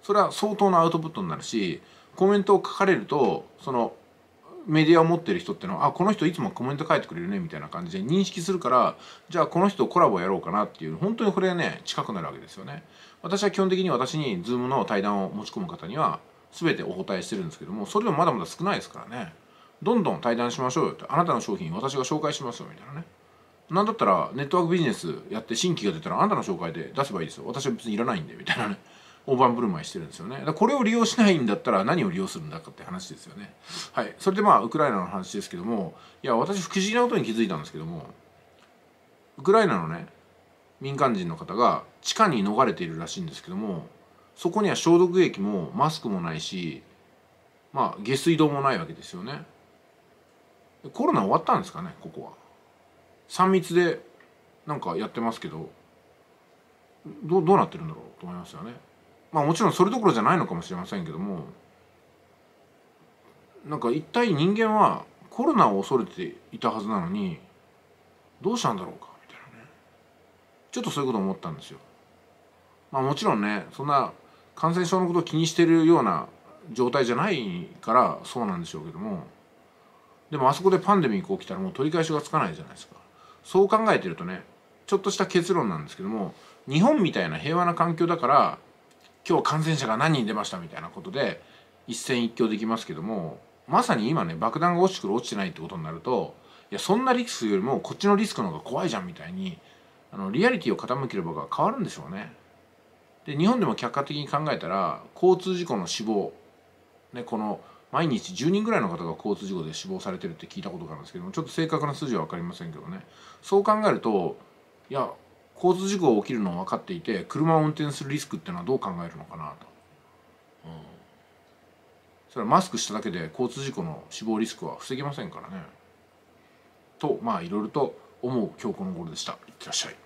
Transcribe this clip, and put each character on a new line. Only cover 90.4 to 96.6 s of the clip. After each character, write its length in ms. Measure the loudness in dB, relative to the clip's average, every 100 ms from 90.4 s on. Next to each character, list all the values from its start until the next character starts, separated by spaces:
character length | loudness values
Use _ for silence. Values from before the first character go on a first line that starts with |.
し 60 | -4
た」 80 | -6
み 80 | -10
た 100 | -12
い 40 |
な 60 | -12
こ 120 | -12
と 80 | -10
で 320 | -2 -2 -4 -14 -20 _ _ -12
一 120 | -10
戦 260 | -2 0
一 100 | 0
況 140 | 0 0
で 100 | 2
き 80 | -2
ま 120 | -2
す 80 | -4
け 80 |
ど 80 | -10
も、 360 | -6 -6 -6 -10 -20 _ 2
ま 140 | 2
さ 120 | 4
に 140 | 2 2
今 160 | 0
ね、 100 | -2
爆 260 | -2 -2 2
弾 140 | 0
が 80 | 4
落 100 | 4
ち 40 | 2
て 40 |
く 60 | -2
る 60 |
落 120 | -2 -2
ち 40 |
て 60 | -4
な 80 |
い 60 | -6
っ 20 |
て 80 | -6
こ 80 | -12
と 80 | -10
に 60 |
な 80 | -10
る 80 | -8
と、 340 | -2 -2 -2 -10 -20 -20